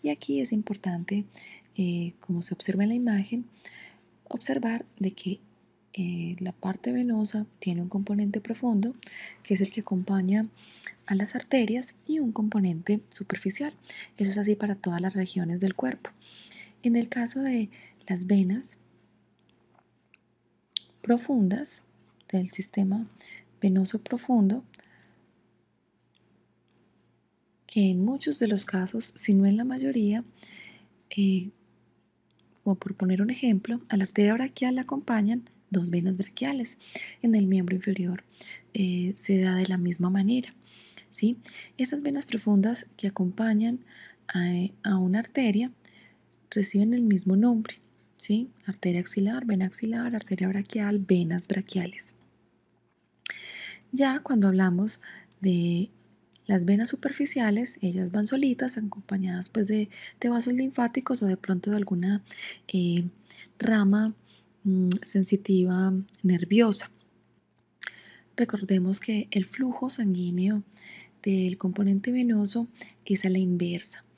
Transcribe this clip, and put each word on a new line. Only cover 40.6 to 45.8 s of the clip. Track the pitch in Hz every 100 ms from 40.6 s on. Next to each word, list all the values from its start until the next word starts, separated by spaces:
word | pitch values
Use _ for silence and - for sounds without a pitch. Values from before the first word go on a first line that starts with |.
| _ - - - _
¿sí? | - 214 240 - - - -
Esas | 254 294
venas | 285 277 -
profundas | 226 208 202 208 240 - -
que | 202
acompañan | 196 180 185 220 214 226 247 - - - - -
a, | 185 175 175 185 -
a | 208 190
una | 185 202
arteria | 233 - 240 202 247 -